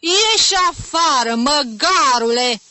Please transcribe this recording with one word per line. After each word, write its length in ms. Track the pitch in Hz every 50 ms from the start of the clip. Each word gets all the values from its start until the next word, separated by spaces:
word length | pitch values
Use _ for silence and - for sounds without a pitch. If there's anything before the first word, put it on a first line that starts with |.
Ieși 540 | - 320 349 392 427 440 453 403 - - - 381 359 349
afară, 640 | 339 - - - - 330 339 330 294 262 240 226 233
măgarule! 1300 | 233 233 262 294 294 285 247 220 208 - 330 370 359 320 539 247 240 226 233 233 240 247 247 240 208 _ _